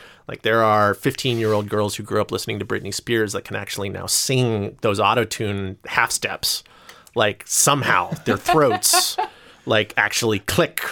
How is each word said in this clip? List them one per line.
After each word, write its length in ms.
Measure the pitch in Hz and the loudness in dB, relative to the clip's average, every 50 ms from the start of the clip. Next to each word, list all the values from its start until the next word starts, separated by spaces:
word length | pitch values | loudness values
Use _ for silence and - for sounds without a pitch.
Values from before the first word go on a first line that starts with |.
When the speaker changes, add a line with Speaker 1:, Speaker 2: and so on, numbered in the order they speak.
| - - - - _ - | -20 -20 -20 -20 _ -14
Speaker 1:
Like, 140 | - - | -14 -4
there 200 | - 107 113 113 | -2 0 2 4
are 320 | 113 110 107 107 104 101 98 | 4 4 4 4 4 2 2
fifteen-year-old 760 | - - 135 127 - - 131 120 117 113 107 107 104 104 104 | 0 -2 -2 -2 0 -2 -2 -2 0 0 0 0 0 0 -2
girls 280 | 104 104 104 101 - | -2 -2 0 -2 -2
who 80 | - 104 | -6 -6
grew 160 | - 101 107 | -2 -2 -2
up 100 | 101 - | 0 0
listening 300 | - 101 - 113 110 101 | -4 -6 -4 -6 -6 -6
to 40 | 98 | -4
Britney 300 | - 104 101 - 98 - | -4 -4 -6 -4 -6 -8
Spears 380 | - - - 117 113 110 101 | -8 -4 0 0 0 0 0
that 100 | 95 98 - | -2 -6 -8
can 120 | - 104 | -6 -8
actually 320 | 104 101 - - - 101 101 | -8 -8 -8 -6 -6 -6 -6
now 180 | 95 92 90 | -6 -8 -4
sing 720 | 92 - - - - 131 127 127 117 110 104 101 104 - - | -2 -2 0 0 2 2 2 2 2 2 0 -2 -4 -6 -2
those 180 | - 110 101 101 | -2 0 2 4
auto-tune 800 | 101 101 113 120 113 - - - 113 101 101 98 98 95 92 - _ | 2 4 4 2 0 -2 -4 -6 -4 -4 -4 -4 -6 -8 -10 -12 _
half 260 | - - 127 117 - | -2 0 0 2 2
steps. 500 | - - - 101 - - - - - - - - - - - - - - - - _ | 0 -4 -4 -6 -6 -4 -4 -4 -4 -4 -8 -14 -20 -20 -20 -20 -20 -20 -20 -6 _
Like, 260 | 123 110 104 - - - | 0 0 0 0 -4 -8
somehow 680 | - - - - 147 143 143 117 123 110 90 87 - 160 - - | -4 0 2 2 2 2 2 2 2 2 2 2 0 -6 -4 -2
their 120 | - 104 | -2 -2
throats, 800 | 95 - - 359 156 147 - 107 - - - - 370 359 - - - 440 - - - | 0 0 2 4 4 4 4 2 2 2 2 4 4 2 2 -2 -4 -6 -6 -8 -18
Speaker 2:
<laughs> 240 | - - - - _ | -20 -20 -20 -14 _
Speaker 1:
like, 260 | - 113 107 104 - - | 2 2 2 2 2 0
actually 420 | - 104 104 - - 123 110 107 95 | 0 0 0 0 0 0 0 0 0
click 440 | - - - - 165 - - - - - | -2 0 2 2 2 2 0 -6 -8 -8